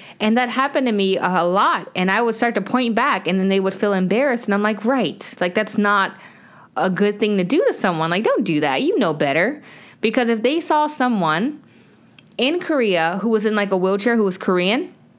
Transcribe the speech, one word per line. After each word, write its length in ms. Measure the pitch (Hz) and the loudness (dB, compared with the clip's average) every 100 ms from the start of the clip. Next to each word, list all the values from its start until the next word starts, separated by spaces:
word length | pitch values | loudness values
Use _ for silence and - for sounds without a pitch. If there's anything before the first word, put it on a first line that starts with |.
| - - | -20 -4
And 180 | 214 226 | 0 0
that 100 | 240 | 0
happened 380 | 233 277 294 254 | -2 -2 0 0
to 60 | |
me 260 | 208 190 - | 0 0 0
a, 80 | 180 | 0
a 200 | 180 175 | 0 2
lot. 440 | 190 277 262 - | 2 2 0 -4
And 160 | - 185 | -2 0
I 120 | 202 | 0
would 120 | 240 | 0
start 200 | 226 240 | 0 -2
to 80 | 208 | -2
point 320 | 196 247 233 | -2 0 0
back, 340 | 220 277 202 - | 0 0 0 0
and 100 | 190 | 0
then 100 | 196 | 2
they 120 | 196 | 2
would 140 | 190 | 0
feel 180 | 190 208 | 0 0
embarrassed. 540 | 196 185 208 285 233 220 | 0 2 2 0 -2 -2
And 80 | |
I'm 80 | 202 | 0
like, 200 | 208 208 | 0 0
"Right. 500 | 220 269 165 196 - - | 0 0 -2 -4 -12 -6
Like, 140 | 180 | -4
that's 220 | 196 208 - | -2 -2 0
not 380 | 208 202 190 - - - - - - - | 2 2 0 -4 -20 -20 -20 -20 -12 -2
a 140 | 180 | -2
good 280 | 185 202 208 | 2 0 0
thing 180 | 214 202 | 0 0
to 60 | |
do 200 | 180 294 523 | 2 2 2
to 60 | |
someone. 380 | - 196 160 160 | 0 -2 0 0
Like, 140 | 180 | 0
don't 200 | 320 523 | 0 0
do 160 | 180 151 | 0 0
that. 220 | 147 135 | 0 0
You 160 | 294 392 | 0 2
know 140 | 180 | 0
better." 500 | 147 143 147 208 302 - - - - | 2 0 2 0 -2 -12 -20 -20 -6
Because 280 | 220 240 233 | -2 0 0
if 140 | 226 | 0
they 180 | 240 320 | 0 0
saw 260 | 320 302 302 | 0 0 0
someone 720 | 302 254 220 160 160 254 302 - - - - - - - - | 0 0 0 0 0 -2 -6 -16 -20 -20 -20 -20 -20 -14 -2
in 240 | 254 349 | 0 0
Korea 580 | - 294 220 175 165 185 | -2 0 2 2 0 0
who 100 | 226 | 0
was 140 | 214 | 0
in, 120 | 214 214 | 0 0
like, 160 | 202 | 0
a 40 | 190 | 0
wheelchair 400 | 185 196 240 233 | 0 0 0 2
who 80 | |
was 140 | 202 185 | 0 -2
Korean, 560 | - 180 180 247 359 - - | 0 2 2 0 -4 -12 -20